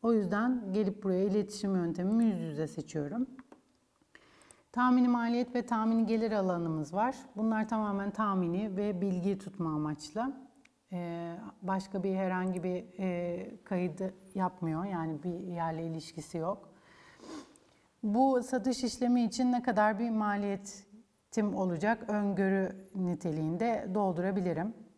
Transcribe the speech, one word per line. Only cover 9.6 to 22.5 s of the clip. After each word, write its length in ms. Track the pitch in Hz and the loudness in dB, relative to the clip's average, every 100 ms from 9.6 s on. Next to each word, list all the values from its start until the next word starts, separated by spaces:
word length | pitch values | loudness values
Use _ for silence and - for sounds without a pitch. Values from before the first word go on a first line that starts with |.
| 165 | -2
amaçlı. 640 | 151 151 151 - 214 254 269 - _ - _ _ | 0 -2 -4 -8 -4 -4 -4 -14 _ -20 _ _
Ee, 440 | 180 175 170 170 170 220 - | -8 -6 -6 -6 -10 -14 -10
başka 420 | 185 190 190 196 | -2 -2 -2 -4
bir 120 | 196 190 | 0 0
herhangi 480 | 190 185 185 180 | 0 0 0 -2
bir, 220 | 180 180 - - | -2 -4 -6 -4
e, 640 | 190 175 175 175 196 - | -2 0 -2 -4 -8 -14
kaydı 500 | - 180 180 156 190 - - - | -4 -2 0 -2 -6 -8 -10 -2
yapmıyor. 500 | 185 185 165 156 196 | -2 0 -2 -2 -2
Yani 380 | 180 160 151 | -4 -4 -4
bir 160 | 180 170 | -4 -6
yerle 480 | 190 175 165 160 165 | -6 -4 -2 -2 -4
ilişkisi 500 | 160 156 - 151 170 | -6 -8 -12 -8 -6
yok. 320 | 160 202 - - - - - - - 311 - - _ _ _ _ | -4 -6 -10 -20 -20 -20 -20 -20 -16 -16 -16 -20 _ _ _ _
Bu 400 | 214 214 269 254 | 0 4 6 4
satış 400 | 247 262 202 240 | 0 -2 0 0
işlemi 400 | 247 - 247 247 | -2 0 2 4
için 280 | 233 - 247 | 2 2 2
ne 100 | 247 | 2
kadar 380 | 247 208 214 202 | 2 4 4 4
bir 100 | 233 | 0
maliyetim 1500 | 220 208 202 202 196 - - - - - _ _ - 208 190 | 0 0 0 -2 -4 -6 -16 -20 -20 -20 _ _ 0 0 0
olacak 540 | 190 170 202 226 - | 0 2 2 2 0
öngörü 800 | 208 202 196 190 | 0 0 2 4